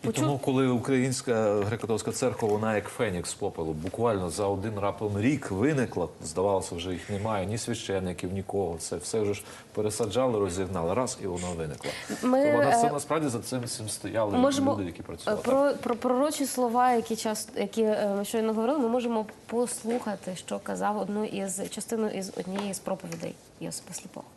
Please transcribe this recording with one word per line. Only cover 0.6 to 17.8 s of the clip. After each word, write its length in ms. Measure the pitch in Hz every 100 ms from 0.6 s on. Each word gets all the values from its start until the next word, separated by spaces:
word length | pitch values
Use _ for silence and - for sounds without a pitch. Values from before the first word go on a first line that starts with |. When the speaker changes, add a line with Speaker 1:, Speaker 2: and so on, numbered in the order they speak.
| 131
Speaker 1:
Українська 840 | 123 123 131 131 127 - 113 110 104
греко-католицька 520 | 101 113 107 107 -
церква, 360 | 107 127 110 113
вона 260 | 107 110
як 100 | 107 98
фенікс 420 | - 117 90 85
з 40 |
попелу, 380 | - 98 - 80
буквально 580 | 78 87 - 117 101 90
за 160 | 82 101
один 320 | 98 107 104
раптом 420 | 98 95 107 101
рік 300 | 113 147 -
виникла, 580 | 95 131 151 117 - 82 -
здавалося, 520 | 78 80 98 98 90
вже 180 | 87 90
їх 180 | 87 -
немає, 360 | 101 110 104 92
ні 120 | 113
священиків, 760 | - 110 - 98 92 87 92
нікого, 440 | 98 95 98 90 85
це 180 | - 87
все 240 | - 113
вже 140 | 104
ж 80 | 101 - - -
пересаджали, 640 | - 107 104 110 104 131 110
розігнали, 560 | 101 87 92 92 85
раз, 240 | 101 123 -
і 40 | 101
воно 200 | 87 90 85
виникло. 320 | 80 71 - 71 - 214
Speaker 2:
Ми, 280 | 254 262 294
Speaker 1:
То 40 | 294
вона, 140 | 285 233
це 60 | 233
Speaker 2:
е, 60 |
Speaker 1:
насправді 360 | 147 - 156 147
за 100 | 120
цим 220 | 101 127
всім 260 | 117 - 110
стояли 500 | - 101 107 107 247
Speaker 2:
можемо, 340 | 262 277 269
Speaker 1:
люди, 100 | 208
які 180 | 185 165
працювали. 380 | 165 - - 214
Speaker 2:
е, 40 |
про, 280 | - 269 277 -
про 140 | 233 226
пророчі 500 | 254 247 294 302 269
слова, 460 | - 247 233 247
які 240 | 240 226 220
час-, 320 | 226 214 - -
які, 260 | 196 220